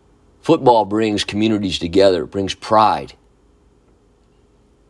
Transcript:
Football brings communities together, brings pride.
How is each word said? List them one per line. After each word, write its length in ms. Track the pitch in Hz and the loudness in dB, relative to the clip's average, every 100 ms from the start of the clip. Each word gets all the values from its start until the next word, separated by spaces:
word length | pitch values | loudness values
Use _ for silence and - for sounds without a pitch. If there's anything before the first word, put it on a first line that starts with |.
| _ _ _ _ | _ _ _ _
Football 420 | - 160 131 117 | -2 2 4 2
brings 400 | 98 107 110 101 | 2 -2 -2 -2
communities 540 | - 104 110 104 98 82 | -4 -2 0 0 -4 -6
together, 480 | 87 95 98 87 - | -2 2 2 2 -4
brings 280 | 101 95 | -6 -6
pride. 600 | - - 110 107 80 65 - _ _ _ _ _ _ _ _ _ _ _ _ _ _ _ _ | -8 0 2 2 0 -8 -20 _ _ _ _ _ _ _ _ _ _ _ _ _ _ _ _